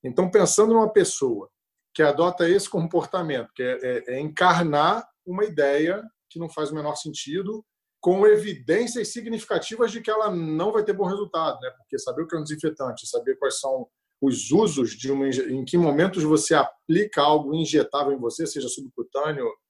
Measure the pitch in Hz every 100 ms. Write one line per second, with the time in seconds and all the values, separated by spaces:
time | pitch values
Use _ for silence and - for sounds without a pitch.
0 | 131 - 185 208 175 - 220 226 214 208
1 | 185 - 131 107 98 _ _ _ _ -
2 | 151 143 175 175 170 196 190 190 160 175
3 | - 190 165 131 113 - 127 127 127 123
4 | - 127 151 151 180 165 170 147 160 220
5 | - _ - 185 208 151 139 143 160 196
6 | 226 _ _ 165 165 - 147 151 147 143
7 | 156 139 135 165 196 220 _ _ _ _
8 | 175 190 208 214 208 147 123 185 240 247
9 | 214 240 220 226 - 196 - 220 233 226
10 | 220 214 214 180 165 156 196 214 214 190
11 | 185 196 202 165 160 127 127 - _ 131
12 | - 123 160 165 151 151 156 156 131 113
13 | - 120 117 131 135 - 135 131 120 _
14 | _ _ 139 113 - 160 214 143 117 -
15 | 131 139 135 127 131 131 131 175 165 143
16 | 185 185 156 156 - 156 - - - 165
17 | 208 - 143 151 139 160 156 151 - 143
18 | 143 135 117 113 160 143 127 143 131 -
19 | - 135 151 143 120 -